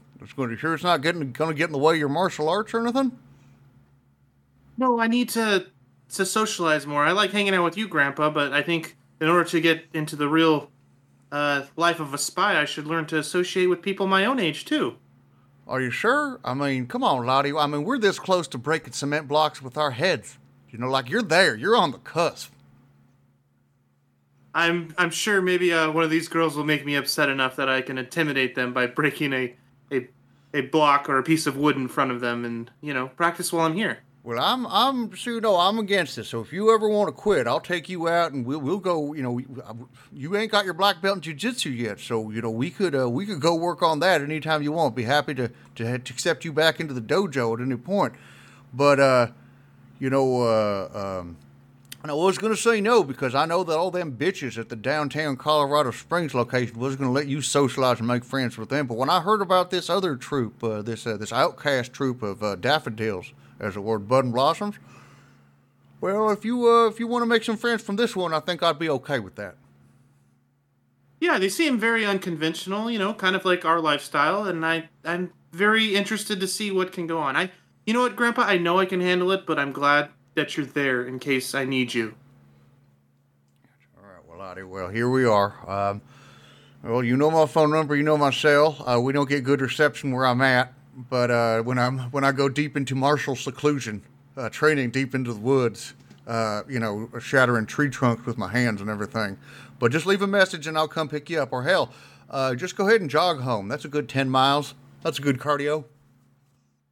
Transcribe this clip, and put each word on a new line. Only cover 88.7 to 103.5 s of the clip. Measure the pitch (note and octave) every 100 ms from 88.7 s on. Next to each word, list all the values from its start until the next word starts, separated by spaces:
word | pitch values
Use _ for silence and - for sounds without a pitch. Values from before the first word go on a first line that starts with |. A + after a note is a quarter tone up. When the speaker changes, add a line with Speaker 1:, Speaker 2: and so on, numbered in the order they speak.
| C#3 B2+
Speaker 1:
Uh, | A#2+
we | B2+
don't | C#3+ C#3
get | C#3+
good | B2+ C#3
reception | C3 - D3 - C#3+
where | B2+ C3
I'm | B2
at, | C3 B2+ B2+ - - - A#2+
but, | B2+ A#2+
uh, | A#2+ A#2 A2+
when | A2+ B2+
I'm, | B2 C3 B2
when | C#3
I | C#3
go | C3+ C#3
deep | C3 D3+ D3
into | C3
martial | C3+ C3+ D3 C#3+ B2
seclusion, | - A#2+ D3 D3 A#2 G#2 - _ _ -
uh, | A2+
training | - D#3 D3+ B2
deep | C3 C3+ C3
into | B2
the | G#2+
woods, | A2+ C3+ A#2+ G2 - - - - -
uh, | A#2 A2 G#2 -
you | B2+
know, | A2+ G#2 A2+ B2
shattering | - C3+ B2+ A#2 A2
tree | - D3
trunks | - B2+ A2+ -
with | A#2
my | F#2
hands | A#2 B2 G2+
and | G2+
everything. | G#2 G#2 A2+ G#2 G2 - - - -
But | A#2
just | D3 F3
leave | G3
a | G3
message | G3+ F#3 F3 D3+
and | D#3+
I'll | D#3
come | - D#3
pick | D3+ D3
you | E3
up. | C3
Or | C3
hell, | C3 F#3 B2 - - - -
uh, | C#3 C3 B2+
just | F3+ -
go | G3
ahead | A3+
and | E3
jog | D3 F3+ D3+
home. | B2+